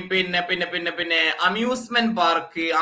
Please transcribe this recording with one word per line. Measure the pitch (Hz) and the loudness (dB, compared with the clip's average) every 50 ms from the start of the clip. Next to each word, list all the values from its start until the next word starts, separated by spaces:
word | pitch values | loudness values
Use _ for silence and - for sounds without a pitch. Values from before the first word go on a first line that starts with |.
| 185 185 190 | 0 0 0
പിന്നെ, | 185 180 175 180 175 175 180 | 0 0 0 0 -2 0 0
പിന്നെ, | 185 175 175 170 170 | -2 -2 -2 -2 -4
പിന്നെ, | 175 170 170 165 170 | -4 -4 -4 -4 -4
പിന്നെ | 170 170 165 165 160 160 160 - 175 185 | -2 0 2 2 2 2 0 0 0 0
അമ്യൂസ്മെന്റ് | 196 220 233 247 254 247 - - 240 240 233 226 - 180 | 2 2 0 0 -2 -2 -4 -2 0 0 0 2 2 2
പാർക്ക്, | 170 170 165 165 160 - - 165 165 165 160 160 | 2 4 2 2 -2 -4 -6 -4 -2 0 2 2